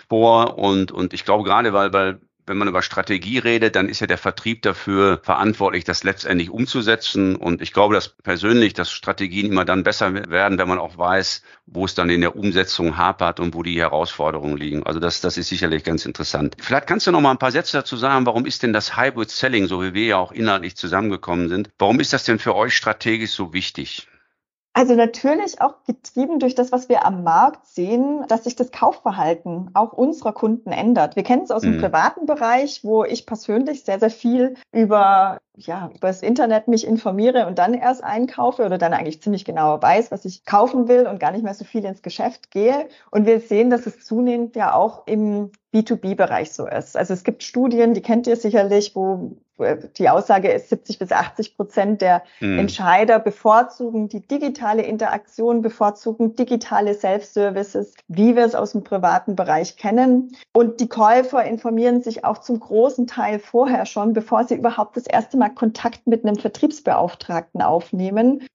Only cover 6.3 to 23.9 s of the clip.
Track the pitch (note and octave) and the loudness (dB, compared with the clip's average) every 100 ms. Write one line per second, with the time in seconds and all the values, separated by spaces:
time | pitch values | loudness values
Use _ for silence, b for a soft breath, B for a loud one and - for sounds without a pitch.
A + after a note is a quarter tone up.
6.3 | F2+ E2+ A2+ B2+ C3+ A2 A2 - G2+ F#2+ | -2 -2 -4 -4 -2 0 -2 -2 0 0
7.3 | F#2+ F2 E2+ E2+ - G#2 G#2 - _ - | -2 -4 -4 -2 2 2 2 -2 _ -6
8.3 | F2 G2+ A#2+ G#2+ - F2+ - - G2 F#2+ | -2 2 4 2 0 -8 -6 -6 -6 -6
9.3 | F#2 G#2 F#2+ F#2 F#2 F2+ G#2+ G2 F#2+ F#2 | -4 -2 0 0 0 0 0 -2 -4 -4
10.3 | F2 G2+ F#2 F2+ F2+ E2 E2+ F2 F#2+ F#2 | 0 0 0 -2 -2 -4 -4 0 0 -2
11.3 | - b b b E2+ F#2+ - F2 F2 E2+ | -6 b b b -6 -4 -2 0 2 0
12.3 | - G2+ F2+ F2+ - E2+ D#2 F2+ F#2+ F2 | -2 -2 -2 -2 -2 -2 0 -2 0 -4
13.3 | E2+ F2 E2 E2+ E2 E2 D2 E2+ - D2+ | -4 -6 -6 -6 -2 -2 -2 -4 -4 -4
14.3 | D#2+ D2 C#2+ D2 D2+ - D#2+ E2+ - F#2 | -4 -6 -6 -6 -6 -6 -4 -4 -4 -6
15.3 | F2+ E2+ F2 F2 D#2 E2+ E2 - - D2 | -6 -6 -4 -2 -2 -2 -4 -6 -10 -8
16.3 | D2+ D2 - - C#3 - - - E3+ C#3 | -4 -4 -6 -4 -4 -2 -2 0 2 2
17.3 | B2+ C3 C#3 F3 C#3+ - A#2+ C3 C3+ B2 | 2 0 -2 -4 -6 -6 -4 -2 0 0
18.3 | A2+ C3+ - A#2+ G#2+ - - C3 A#2+ G#2+ | -2 -4 -4 -2 -2 -2 -2 -2 -2 -6
19.3 | - C3 A#2+ F#2+ F2+ F#2 F#2 A2+ G2 F2+ | -4 -2 0 0 -2 -4 -2 0 0 -2
20.3 | - A2 G2 F2 - F2+ F#2+ G#2+ F#2 - | -4 -2 -2 -4 -10 -4 -2 -2 -4 -4
21.3 | F2 E2+ F#2 G#2+ - G2+ B2+ C#3+ C3+ - | -4 -2 -4 -6 0 2 2 0 -2 0
22.3 | A2+ A#2 F#2+ A#2+ - A2+ G#2+ A#2 A2+ A2 | 0 0 0 0 0 -2 -4 -2 -2 -4
23.3 | - F2+ F2 F2+ - C#2 | -6 -6 -6 -8 -8 -12